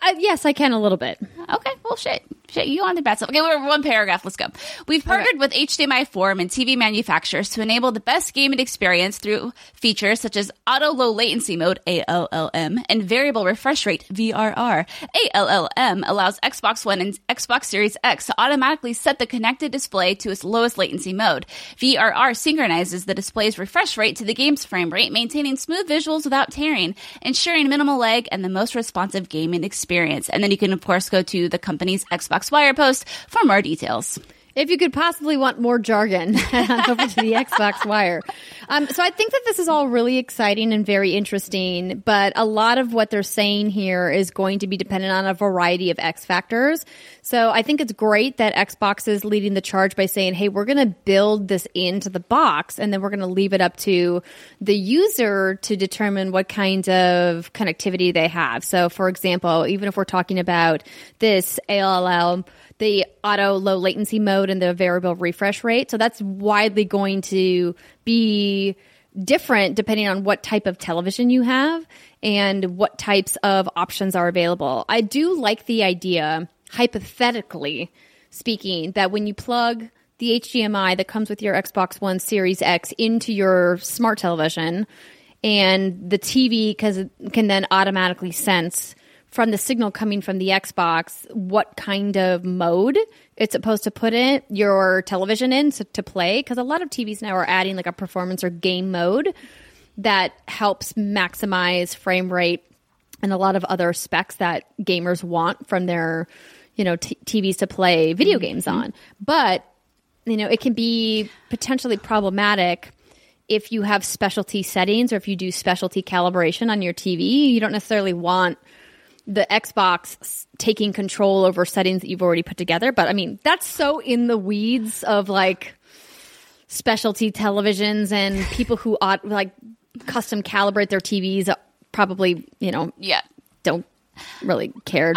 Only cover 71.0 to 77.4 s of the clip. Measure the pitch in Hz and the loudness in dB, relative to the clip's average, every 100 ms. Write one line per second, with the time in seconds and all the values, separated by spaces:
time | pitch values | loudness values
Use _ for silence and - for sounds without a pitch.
71 | 180 196 247 254 240 262 294 330 320 - | -2 0 2 4 4 2 2 -2 -8 -20
72 | - _ 214 202 202 196 185 180 208 - | -20 _ -2 2 2 0 -2 0 -2 -2
73 | - 202 190 - 202 196 190 - 180 - | 0 0 0 -2 2 2 0 -4 -6 -4
74 | 190 185 175 180 170 175 139 127 - 233 | -2 0 0 2 0 0 -2 -4 0 0
75 | 214 277 330 349 220 220 - 226 190 180 | 0 0 0 0 0 -2 -2 0 0 0
76 | 185 170 151 160 170 _ - - 240 208 | -2 0 0 -4 -6 _ -14 0 0 0
77 | - - 240 240 | -10 -2 -2 -2